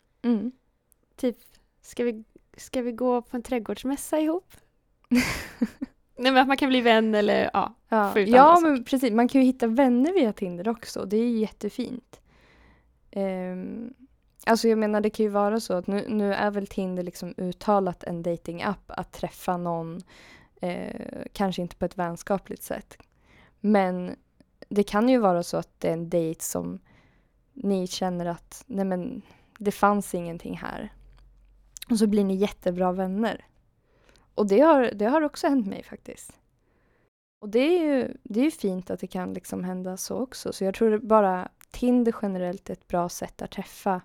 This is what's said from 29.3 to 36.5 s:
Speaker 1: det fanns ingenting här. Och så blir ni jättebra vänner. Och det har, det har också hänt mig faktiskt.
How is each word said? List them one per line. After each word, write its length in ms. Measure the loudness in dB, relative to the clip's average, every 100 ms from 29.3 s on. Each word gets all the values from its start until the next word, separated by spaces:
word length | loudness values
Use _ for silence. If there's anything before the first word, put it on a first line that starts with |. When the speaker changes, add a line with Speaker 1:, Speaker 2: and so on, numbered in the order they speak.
| -20 _ _
Speaker 1:
det 140 | -6
fanns 420 | 2 2 2 -2
ingenting 420 | -6 -6 -10 -10 -10
här. 360 | -10 -10 -12 -16 -20 -20 -20 _ _ _ _ -20 -4
Och 80 | 0
så 80 | 2
blir 180 | 2
ni 100 | 0
jättebra 580 | 0 -2 -2 -4 0 -2
vänner. 520 | -2 -4 -4 -4 -6 _ _ _ _ _ _ _ _ _
Och 120 | -4 4
det 140 | 6
har, 300 | 8 6 4
det 100 | 0 0
har 160 | 2
också 240 | 0 -2 0
hänt 180 | 0 0
mig 160 | -8
faktiskt. 560 | -12 -18 -18 -18 -20 _ _